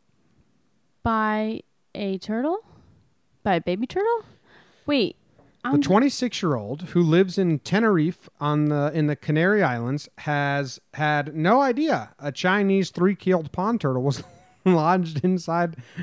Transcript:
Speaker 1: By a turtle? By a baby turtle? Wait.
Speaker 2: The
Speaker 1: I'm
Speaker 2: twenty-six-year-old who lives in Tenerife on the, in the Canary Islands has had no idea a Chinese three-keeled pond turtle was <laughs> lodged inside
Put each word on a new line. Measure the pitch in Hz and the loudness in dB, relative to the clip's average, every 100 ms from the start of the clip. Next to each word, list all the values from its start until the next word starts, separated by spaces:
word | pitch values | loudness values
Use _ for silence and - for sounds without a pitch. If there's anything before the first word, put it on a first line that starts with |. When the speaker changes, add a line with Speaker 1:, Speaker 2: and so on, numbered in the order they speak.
| _ _ _ _ _ _ _ _ _ _ | _ _ _ _ _ _ _ _ _ _
Speaker 1:
By | 233 220 214 214 214 226 - _ _ | -2 0 0 0 -2 -6 -12 _ _
a | - 202 190 | -8 -6 -6
turtle? | - 220 285 392 - - _ _ _ _ _ _ | -4 -4 -2 -4 -8 -20 _ _ _ _ _ _
By | 208 170 | -2 0
a | |
baby | 175 185 247 | 0 -4 -4
turtle? | 370 427 466 - - _ - _ _ - | -2 0 -2 -6 -20 _ -20 _ _ -2
Wait. | 285 190 - _ _ _ _ | 0 0 -4 _ _ _ _
Speaker 2:
The | 247 | 0
Speaker 1:
I'm | 285 | 0
Speaker 2:
twenty-six-year-old | 269 196 277 - 247 - 175 127 104 147 175 | 4 4 4 0 -4 -2 -2 -2 -4 -8 -2
who | 175 | 2
lives | 165 170 190 185 | 4 4 2 0
in | 180 156 | 0 0
Tenerife | - 196 226 180 156 - - - | 0 0 2 2 0 -2 -14 -6
on | 147 147 151 | -2 0 2
the, | 147 143 | 0 0
in | 160 147 | 0 0
the | |
Canary | 143 - 151 180 208 | -2 -2 0 2 2
Islands | 156 120 120 143 - - | 2 0 -4 -6 -8 -12
has | - 147 143 143 135 - _ | -4 -2 0 -2 -4 -10 _
had | - 151 151 147 156 | -4 0 0 -2 -2
no | 170 254 | 2 4
idea | 277 240 320 185 107 - | 4 0 0 -2 -4 -10
a | 143 | -10
Chinese | - 180 202 196 196 180 | -2 0 2 2 2 0
three-keeled | - 185 190 185 180 151 | 0 0 0 0 0 0
pond | - 202 233 | -4 -2 0
turtle | 139 127 | 0 0
was | 135 120 - - | 0 -2 -6 -20
<laughs> | - _ | -20 _
lodged | 190 170 156 185 165 151 | 2 4 4 2 0 -2
inside | 185 185 - 170 170 160 - - | 0 -2 -2 -2 -2 -4 -16 -14